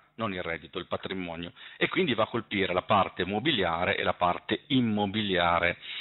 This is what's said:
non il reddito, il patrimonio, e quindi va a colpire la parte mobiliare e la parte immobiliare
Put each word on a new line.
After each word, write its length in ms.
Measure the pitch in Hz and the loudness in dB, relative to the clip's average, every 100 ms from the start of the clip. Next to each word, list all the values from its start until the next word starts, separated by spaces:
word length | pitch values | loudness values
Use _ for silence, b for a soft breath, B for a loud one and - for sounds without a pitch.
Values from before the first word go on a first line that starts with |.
| _ | _
non 180 | - 110 | -6 -4
il 100 | 92 | -4
reddito, 360 | 85 82 78 92 | -6 -8 -8 -10
il 80 | 82 | -6
patrimonio, 680 | 98 - 95 87 82 85 B B B | -6 -4 -6 -6 -8 -10 B B B
e 120 | 165 | -2
quindi 260 | 151 156 | 0 0
va 80 | 110 | 2
a 60 | 107 | 0
colpire 440 | 113 - 101 90 | -2 -2 0 2
la 100 | 90 | 0
parte 420 | - 104 85 - | 4 4 4 0
mobiliare 720 | 92 104 147 117 87 82 92 - | -2 0 0 0 0 0 0 0
e 80 | |
la 100 | 95 | 0
parte 480 | - 87 85 - 110 - | 2 0 0 -2 -4 0
immobiliare 1080 | 127 117 104 101 110 101 90 87 85 85 - B B | 2 2 2 0 0 0 2 2 4 2 -2 B B